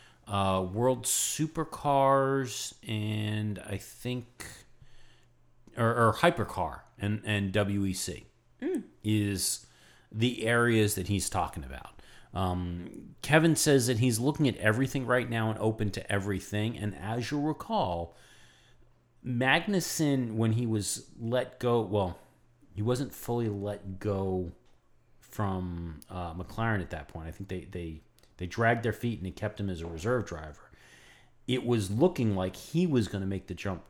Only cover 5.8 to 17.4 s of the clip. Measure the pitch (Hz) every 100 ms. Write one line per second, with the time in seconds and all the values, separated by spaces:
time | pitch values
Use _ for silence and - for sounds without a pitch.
5.8 | 117 117 113 - 175 170 107 - 80 -
6.8 | - - 101 107 - 104 98 101 101 101
7.8 | 98 92 - 80 - _ _ _ 285 339
8.8 | - - 107 107 104 95 - - - -
9.8 | - - _ 107 120 120 110 120 120 113
10.8 | 104 98 90 101 - 98 80 - 67 64
11.8 | - - - - - - 92 90 87 87
12.8 | 87 - - - - 156 160 151 - 139
13.8 | 117 117 127 110 127 147 143 - 107 110
14.8 | 131 139 123 127 123 113 110 107 110 110
15.8 | 104 95 - 101 98 95 - 104 110 120
16.8 | 104 90 95 117 113 147